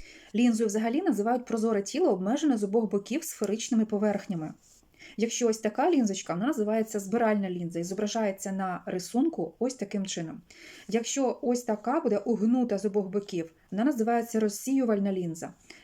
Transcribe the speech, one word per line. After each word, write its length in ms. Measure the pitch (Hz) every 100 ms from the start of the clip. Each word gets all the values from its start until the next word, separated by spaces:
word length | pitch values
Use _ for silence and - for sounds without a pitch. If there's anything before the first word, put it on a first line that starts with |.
| - - -
Лінзою 320 | 208 247 220 220
взагалі 360 | 214 226 269
називають 420 | 381 202 214 247
прозоре 380 | 247 226 226 208
тіло, 280 | 196 269 349
обмежене 480 | 185 185 285 311 226
з 60 |
обох 260 | 202 220 220
боків 340 | 202 202 269
сферичними 600 | - - 202 220 - 226
поверхнями. 680 | 220 208 214 202 - 170 160 - _ - _ _ - -
Якщо 320 | 233 - 233
ось 100 | 220
така 320 | 214 214 320
лінзочка, 440 | 311 214 190 -
вона 120 | 170 240
називається 540 | 285 208 220 220 208
збиральна 500 | 190 233 226 208 190
лінза 280 | 180 170 165
і 60 |
зображається 680 | 175 196 208 - 214 196 202
на 300 | 190 190 175 -
рисунку 680 | 185 175 240 320 - 160 -
ось 160 | 247
таким 320 | - 196 208 190
чином. 340 | - 165 - - - - - -
Якщо 500 | 220 233 277 254 -
ось 200 | - 240
така 380 | - 214 240 302
буде 180 | 277 202
угнута 600 | - 208 220 247 240 196
з 60 |
обох 240 | 208 208 190
боків, 440 | 202 202 175 160 - _
вона 140 | 190
називається 560 | 262 254 220 233 233 220
розсіювальна 720 | 214 208 - 269 240 208 196
лінза 400 | 190 175 160 139 - _ -